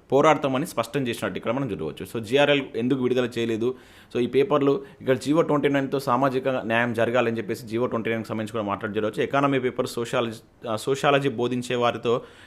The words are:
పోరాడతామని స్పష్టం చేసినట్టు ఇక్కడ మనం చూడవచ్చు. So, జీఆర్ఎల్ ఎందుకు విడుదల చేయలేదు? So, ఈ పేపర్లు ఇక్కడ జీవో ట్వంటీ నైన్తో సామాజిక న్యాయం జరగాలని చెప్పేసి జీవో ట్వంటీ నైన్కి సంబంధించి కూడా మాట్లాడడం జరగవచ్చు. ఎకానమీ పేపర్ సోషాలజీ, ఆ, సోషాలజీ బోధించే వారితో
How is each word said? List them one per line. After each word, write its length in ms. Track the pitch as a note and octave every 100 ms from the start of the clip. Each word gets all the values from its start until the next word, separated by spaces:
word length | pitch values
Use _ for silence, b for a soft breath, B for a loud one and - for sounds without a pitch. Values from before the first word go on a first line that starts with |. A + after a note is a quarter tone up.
| -
పోరాడతామని 540 | C3+ D#3 D3 C#3 C3 D#3+
స్పష్టం 420 | - A2+ C#3+ B2
చేసినట్టు 300 | A2 G#2+ F#2
ఇక్కడ 140 | A2+
మనం 180 | B2 C3+
చూడవచ్చు. 360 | F2 D#2 - F#2
So, 40 | A#2
జీఆర్ఎల్ 440 | G#2+ C3+ C#3+ C#3+ B2+ A2
ఎందుకు 260 | B2 C3+
విడుదల 260 | B2 B2 A#2+ A#2
చేయలేదు? 360 | A#2 A2+ A#2 B2+ B B B B2
So, 40 |
ఈ 60 | B2
పేపర్లు 340 | C3 C#3 D3 C#3 C#3 B B
ఇక్కడ 160 | A2 C3
జీవో 260 | C#3 D#3+
ట్వంటీ 260 | D#3 D3 C#3+
నైన్తో 300 | C#3 C3+ C#3
సామాజిక 500 | C3+ B2 C3+ B2+ C3
న్యాయం 460 | C3 G2 A#2 A#2+
జరగాలని 440 | A2+ A2+ B2 A#2 A2+
చెప్పేసి 280 | G2+ A2+ A#2+
జీవో 200 | A2+ A#2+
ట్వంటీ 240 | A#2 A2
నైన్కి 180 | A2+ G#2+
సంబంధించి 240 | A2 G#2+
కూడా 120 | A2+
మాట్లాడడం 300 | G2+ G2 A2
జరగవచ్చు. 280 | G#2 G#2+ A2
ఎకానమీ 360 | A#2 C#3 C#3 C3+
పేపర్ 280 | B2+ - B2
సోషాలజీ, 840 | - A#2 B2+ A#2 A2 - _ A#2+
ఆ, 80 | G#2+
సోషాలజీ 520 | - C3+ D3 C#3+ C#3
బోధించే 480 | A#2 A#2+ B2 A#2+ B2
వారితో 460 | A#2+ A2+ A#2 B2 B B